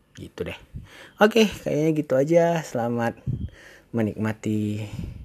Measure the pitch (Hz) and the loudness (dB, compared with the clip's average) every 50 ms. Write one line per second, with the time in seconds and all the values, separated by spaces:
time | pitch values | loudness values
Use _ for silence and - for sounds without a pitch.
0 | _ _ _ - - - - - 87 82 - - - - - - - - - - | _ _ _ -18 -18 -14 -10 -10 -8 -8 -10 -12 -16 -18 -16 -16 -16 -18 -20 -20
1 | - - - - 202 214 - 226 220 190 - - - - 143 147 156 160 156 151 | -20 -20 2 4 4 6 6 6 4 4 2 -2 -4 -2 0 2 2 2 2 0
2 | 143 - 131 131 143 151 165 170 170 170 170 165 147 - - 123 113 120 120 120 | 0 2 2 2 4 4 4 4 4 4 2 0 -4 -4 -4 -4 -2 -2 -2 0
3 | 117 117 113 - - - - - - - - - - - - - _ _ - 117 | -2 -2 -4 -4 -6 -6 -6 -6 -6 -10 -12 -16 -20 -20 -20 -20 _ _ -2 0
4 | 110 104 - - 107 110 107 - - 110 107 107 107 104 107 107 107 104 - - | 0 0 0 -2 -4 -4 -4 -4 -4 -2 -2 0 -2 -2 -4 -4 -8 -8 -10 -10
5 | - - - - | -10 -10 -12 -12